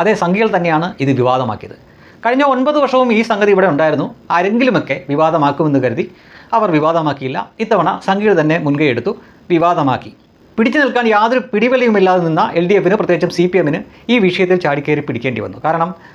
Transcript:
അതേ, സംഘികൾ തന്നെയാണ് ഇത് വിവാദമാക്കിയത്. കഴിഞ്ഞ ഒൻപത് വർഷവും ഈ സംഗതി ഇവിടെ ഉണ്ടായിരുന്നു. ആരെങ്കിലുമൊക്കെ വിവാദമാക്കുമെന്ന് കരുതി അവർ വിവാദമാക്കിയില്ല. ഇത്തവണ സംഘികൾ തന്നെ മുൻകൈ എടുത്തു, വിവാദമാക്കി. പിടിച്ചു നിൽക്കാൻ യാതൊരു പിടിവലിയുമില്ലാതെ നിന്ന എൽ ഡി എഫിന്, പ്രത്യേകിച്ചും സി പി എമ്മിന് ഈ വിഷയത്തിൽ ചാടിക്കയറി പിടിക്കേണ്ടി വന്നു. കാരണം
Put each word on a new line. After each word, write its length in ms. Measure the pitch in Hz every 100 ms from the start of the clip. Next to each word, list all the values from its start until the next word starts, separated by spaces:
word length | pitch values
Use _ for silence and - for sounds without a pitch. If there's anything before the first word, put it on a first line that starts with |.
അതേ, 120 | 190 202
സംഘികൾ 260 | 175 196 220 190
തന്നെയാണ് 320 | 170 156 175 -
ഇത് 80 | 139 123
വിവാദമാക്കിയത്. 580 | 123 131 120 104 - - - - - - 226
കഴിഞ്ഞ 180 | 262 285
ഒൻപത് 240 | 254 262 294
വർഷവും 260 | 269 254 247
ഈ 80 | 220 233
സംഗതി 200 | 208 208 190
ഇവിടെ 120 | 190
ഉണ്ടായിരുന്നു. 340 | 147 156 143 175 - - 170
ആരെങ്കിലുമൊക്കെ 600 | 196 233 254 175 143 135 -
വിവാദമാക്കുമെന്ന് 680 | 147 160 165 143 139 156 139
കരുതി 220 | 123 123 214 - - - - 226
അവർ 120 | 214 156
വിവാദമാക്കിയില്ല. 640 | 151 165 156 135 131 147 - -
ഇത്തവണ 260 | 220 208 165 196 -
സംഘികൾ 260 | 196 214 175
തന്നെ 140 | 151 165 151
മുൻകൈ 220 | 143 151
എടുത്തു, 180 | 117 190 226 - - -
വിവാദമാക്കി. 580 | 170 170 165 139 120 104 - _ _ - -
പിടിച്ചു 220 | 226 302
നിൽക്കാൻ 240 | 262 240 233
യാതൊരു 280 | 208 226 254 254
പിടിവലിയുമില്ലാതെ 680 | 208 240 254 240 208 185 185 165
നിന്ന 160 | 160 233 170
എൽ 60 | 175
ഡി 60 | 196
എഫിന്, 160 | 170 185
പ്രത്യേകിച്ചും 320 | 180 165 175 -
സി 80 | 180
പി 60 | 185
എമ്മിന് 180 | 151 170 - - -
ഈ 20 | 240 185
വിഷയത്തിൽ 320 | 180 180 180 160
ചാടിക്കയറി 360 | 147 147 151 135
പിടിക്കേണ്ടി 340 | 123 131 110 101
വന്നു. 120 | 95 151
കാരണം 240 | 165 170 185 -